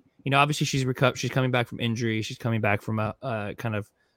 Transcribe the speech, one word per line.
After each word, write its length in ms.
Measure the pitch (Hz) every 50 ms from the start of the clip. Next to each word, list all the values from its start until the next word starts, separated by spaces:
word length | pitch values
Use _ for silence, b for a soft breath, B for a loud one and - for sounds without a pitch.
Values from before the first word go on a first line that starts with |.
| _ _ _ _ -
you 60 | 135
know, 80 | 139 139
obviously 280 | 143 147 139 - 151
she's 180 | - - 135 131
reco-, 320 | 127 127 - 135 127 -
she's 140 | - - 120
coming 200 | - 135 131 127
back 180 | 123 123 120 -
from 120 | - -
injury, 420 | 117 117 113 113 120 113 110 110
she's 160 | 107 - 135 -
coming 220 | - 117 117 110
back 220 | 107 104 104 101
from 160 | - - 110 110
a, 160 | 107 107 - -
a 320 | - 135 113 107 104 101 -
kind 180 | - - 117 107
of 160 | 104 101 _ _ _ _ _ _